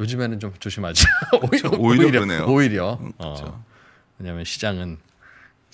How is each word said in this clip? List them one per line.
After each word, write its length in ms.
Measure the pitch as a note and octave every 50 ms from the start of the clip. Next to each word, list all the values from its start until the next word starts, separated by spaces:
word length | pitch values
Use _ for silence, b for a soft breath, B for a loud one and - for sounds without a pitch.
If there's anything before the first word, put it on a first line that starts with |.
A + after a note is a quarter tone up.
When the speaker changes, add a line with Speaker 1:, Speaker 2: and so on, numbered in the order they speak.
Speaker 1:
요즘에는 400 | G#2+ A2+ B2 B2 B2 A2+ A2+ G#2
좀 120 | A2 G#2 F#2+ -
조심하지. 460 | - G#2+ - A2 F#2+ E2 E2+ - - - G#5 F#5 - -
<laughs> 80 | - -
Speaker 2:
그렇죠. 280 | - B2 - C#4+ - - - -
Speaker 1:
오히려, 260 | A#2 A#2 A#2+ B2+ -
Speaker 2:
오히려 40 | D#3
그러네요. 360 | B2+ A#2 G2+ G2 E2+ D#2+ D#2
Speaker 1:
오히려. 520 | A2 C3+ C#3+ C#3 B2 G#2 F#2+ F2+ G2 A#2+ A2+
Speaker 2:
음, 120 | - - -
그렇죠. 280 | - E2 D#2 D2 C#2+ D2
Speaker 1:
어. 200 | D2+ - A2+ A2+ b b b b b b b b b _ -
왜냐하면 260 | F#2+ F2 F2 E2+ E2+
시장은 540 | - - - - G#2+ G2 F2+ F2+ F2 E2 D#2 _ _ _ _ b b b b b b b b _ _